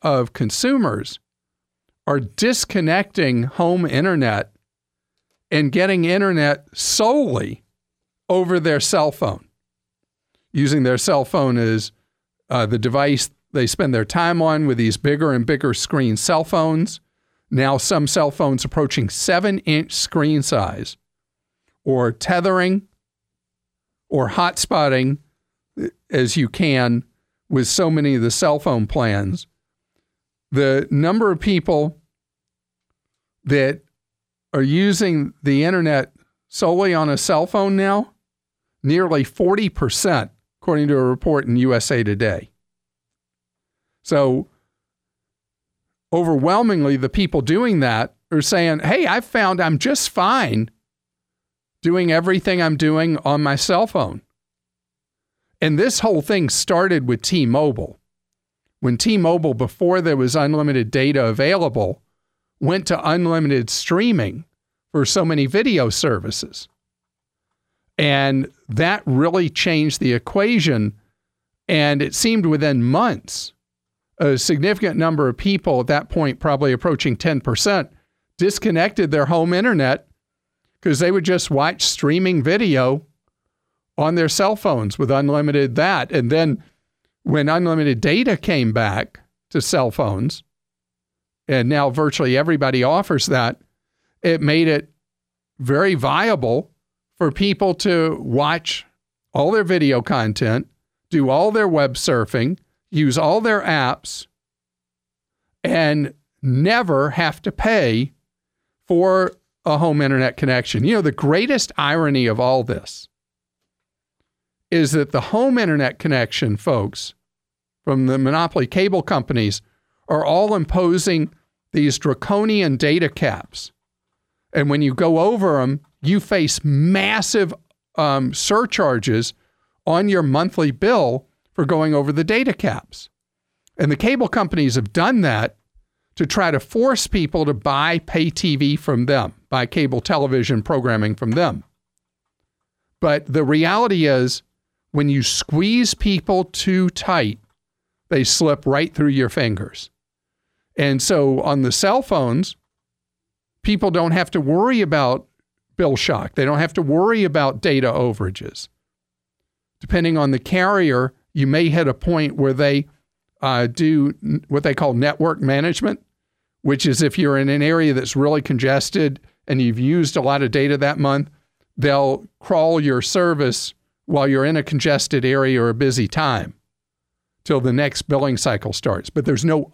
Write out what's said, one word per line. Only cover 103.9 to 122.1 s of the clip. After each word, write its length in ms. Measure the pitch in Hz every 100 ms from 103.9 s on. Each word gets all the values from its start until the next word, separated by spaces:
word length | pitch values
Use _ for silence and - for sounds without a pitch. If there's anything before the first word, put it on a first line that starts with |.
| 147 - - - _ _ _ _ _ _ _ _ _ _ _ _ _
and 520 | - 165 156 151 135 - _ _
never 680 | 135 127 170 233 202 139 147
have 320 | 151 165 -
to 100 | -
pay 640 | - 214 220 135 113 131 - _ _ _ _ _ _ _
for 460 | 170 185 185 185 - _ _ -
a 120 | 151
home 240 | 170 147
internet 360 | 143 131 131 -
connection. 480 | 135 127 120 - 151
You 100 | 226
know, 60 |
the 100 | 156
greatest 640 | 131 139 160 240 269 - -
irony 500 | 143 160 156 139 120
of 120 | 110
all 240 | 123 131
this 460 | 117 120 - - - _ _ _ _ _ _ _ _ _ _ _ _ _ _ _ _
is 220 | 170 147
that 180 | 151 143
the 80 | 135
home 380 | - 214 262 247
internet 420 | 202 151 131 -
connection 560 | 165 135 113 - 131 101
folks 580 | - 123 98 - - - _ _ _ _ _ _
from 240 | - 135 131
the 100 | 135
monopoly 500 | 135 151 170 180 123
cable 340 | - 196 190
companies 600 | - 160 120 123 107 101 - _ _ _ -
are 160 | 156
all 320 | 151 165 214 208
imposing 800 | 151 185 180 180 196 165 151 - _ _ _
these 240 | - 147 131
draconian 800 | 151